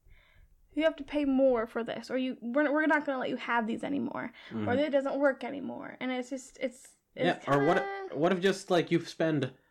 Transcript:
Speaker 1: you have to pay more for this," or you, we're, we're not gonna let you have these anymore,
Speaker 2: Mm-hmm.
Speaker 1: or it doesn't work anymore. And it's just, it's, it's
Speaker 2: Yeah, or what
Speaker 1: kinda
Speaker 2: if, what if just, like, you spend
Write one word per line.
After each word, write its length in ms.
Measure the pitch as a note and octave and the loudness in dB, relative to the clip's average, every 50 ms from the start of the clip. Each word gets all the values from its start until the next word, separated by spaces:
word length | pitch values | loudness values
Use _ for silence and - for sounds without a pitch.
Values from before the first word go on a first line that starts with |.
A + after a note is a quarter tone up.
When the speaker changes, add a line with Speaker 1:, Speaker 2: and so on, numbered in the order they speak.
| _ - - - _ _ _ - - - _ _ _ _ - | _ -20 -20 -20 _ _ _ -20 -20 -20 _ _ _ _ -2
Speaker 1:
you 100 | D4 D#4 | 2 2
have 120 | D#4+ D#4+ | 2 2
to 80 | D#4+ C#4 | 0 -4
pay 200 | - - D4 D4 | -4 -2 0 2
more 420 | C#4 C4+ C4 C4+ C4+ B3 A3+ A3 | 2 4 6 6 6 6 4 0
for 160 | A#3 - A#3 A3+ | -2 -2 -4 -4
this," 280 | A#3 - - A3+ - | -4 -6 -8 -6 -4
or 60 | A#3+ | -4
you, 200 | C4 B3+ C4 B3+ - | -2 -2 -2 -4 -6
we're, 300 | A3+ A#3 A#3+ D4 D4+ C4+ C#4+ | -6 -2 0 2 2 4 4
we're 140 | D4+ D#4 | 2 4
not 180 | D#4 D#4+ D4 D4 | 4 2 2 2
gonna 140 | C#4+ C4+ B3+ | 0 -2 -2
let 100 | B3 - | -2 -4
you 80 | C4 | -4
have 300 | A#3 - - A#3+ A#3+ A3 | -4 -2 -2 0 0 0
these 160 | G#3+ A3+ - - | 0 -2 -4 -4
anymore, 500 | - F#2+ G#2 A#2 - - - - - - - - - | -4 -4 -4 -4 -4 -6 -6 -8 -8 -10 -14 -16 -10
Speaker 2:
Mm-hmm. 180 | - A3 G#3+ A3 | -8 -4 -2 0
Speaker 1:
or 60 | B3 | 2
it 160 | C4+ D4 D#4 | 2 2 2
doesn't 260 | C#4 C#4 C4+ C4+ C4+ C#4 | 2 0 0 0 0 0
work 240 | C#4+ C#4 C4 C4+ B3 | 2 2 0 0 -4
anymore. 540 | A#3 - - - A#3 A#3+ - - - - - | -10 -8 -8 -8 -8 -8 -10 -10 -12 -12 -8
And 120 | B3 B3+ B3+ | -6 -6 -4
it's 180 | B3+ B3 - | -4 -6 -6
just, 280 | C#4 B3+ - - - - | -8 -10 -10 -12 -10 -6
it's, 260 | - B3+ - - - - - _ _ _ - | -6 -6 -6 -8 -20 -20 -20 _ _ _ -6
it's 280 | - - F3 - - - | -2 0 0 0 0 0
Speaker 2:
Yeah, 80 | C3 C#3 | 0 2
or 100 | C#3+ C#3 | 4 4
what 140 | D#3 F3+ G3 | 4 4 2
Speaker 1:
kinda 120 | - - - - - - - | 2 -2 -4 -8 -8 -8 -2
Speaker 2:
if, 40 | |
what 160 | C3 D3+ F#3 F#3+ | 0 2 2 2
if 80 | F3+ | 2
just, 300 | F3 G3 F3+ F#3+ - - | 2 2 0 0 0 2
like, 200 | F#3 E3+ D3+ - E3+ | 2 2 2 4 2
you 80 | E3 | 0
spend 500 | E3 - - - E3 D#3+ D#3 C#3+ C3 B2 - _ _ _ | 0 -2 -4 -2 0 2 2 2 0 -2 -4 _ _ _